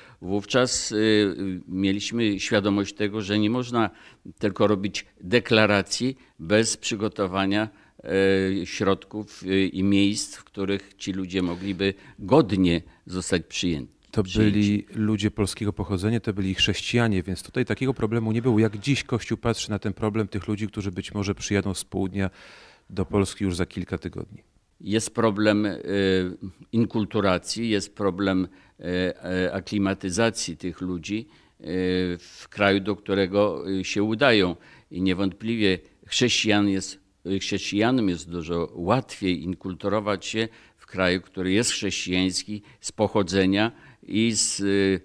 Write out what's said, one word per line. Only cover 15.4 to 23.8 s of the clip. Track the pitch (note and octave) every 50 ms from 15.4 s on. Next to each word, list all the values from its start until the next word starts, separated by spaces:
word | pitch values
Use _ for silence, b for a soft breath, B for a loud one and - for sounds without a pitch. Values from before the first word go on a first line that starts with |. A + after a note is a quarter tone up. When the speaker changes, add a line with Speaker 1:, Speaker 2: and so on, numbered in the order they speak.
| G2+ F#2 - - G#2 G#2
Speaker 2:
pochodzenia, | - - F#2+ - G2+ F2 F#2+ G#2+ A#2+ A2
to | - A2+
byli | F#2+ G2+ F#2+ F#2+ F#2+
chrześcijanie, | - - G#2+ F#2+ - - - - A#2+ A#2 A2 G2+ F#2
więc | E2+ G2 F2+ -
tutaj | - - - B2+ B2
takiego | - G#2+ - C3 C3 C3
problemu | - A#2 G#2+ A#2 A#2 A2 A2
nie | A2 A#2
było. | A#2 C3 A2 G#2+
Jak | A2+ G#2+ G#2 G#2
dziś | - C#3 C3+ - -
Kościół | - B2 A2 - - A2+ -
patrzy | - A#2 A2 - - -
na | G#2+ F#2+
ten | - G#2+
problem | F#2 - A2 G#2+ G#2 A2+ G#2 F#2
tych | - G2 - G#2+
ludzi, | G#2 G2+ A2 G2
którzy | - A2 F#2 G2+
być | F2+ F#2+ - - -
może | G#2 G2 G2+ G2
przyjadą | - - - G#2 G2 F2+ G2+ F2+
z | - -
południa | - - F#2+ F#2+ F2+ F#2 G2 G2 F#2+ B B B B B B B B B B B -
do | - G2 F#2
Polski | - G2 G2+ G2 - - - G2
już | F#2+ F2
za | E2+ F2
kilka | - - F#2+